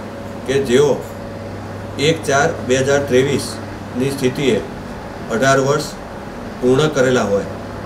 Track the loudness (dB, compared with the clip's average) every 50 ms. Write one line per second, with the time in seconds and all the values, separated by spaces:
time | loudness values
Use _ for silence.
0 | -12 -12 -10 -10 -10 -10 -10 -8 -2 0 0 2 2 4 6 6 6 6 4 2
1 | -2 -8 -10 -10 -10 -10 -10 -10 -10 -10 -10 -10 -10 -10 -10 -10 -10 -8 -4 0
2 | 2 2 2 0 0 0 2 2 2 2 0 -2 -2 2 2 2 4 4 2 2
3 | 2 4 4 4 4 4 2 0 -2 -4 -6 -8 -8 -8 -10 -10 -10 -8 -4 -2
4 | -2 -2 0 0 0 0 0 0 2 2 2 2 0 -4 -8 -10 -10 -10 -10 -10
5 | -10 -10 -10 -10 -6 -4 -2 2 4 4 4 4 4 2 2 0 -2 -4 -8 -12
6 | -12 -12 -12 -12 -12 -12 -12 -10 -10 -10 -6 0 2 4 4 4 4 4 4 4
7 | 4 4 4 4 2 2 0 0 0 -2 -6 -8 -10 -10 -10 -10 -10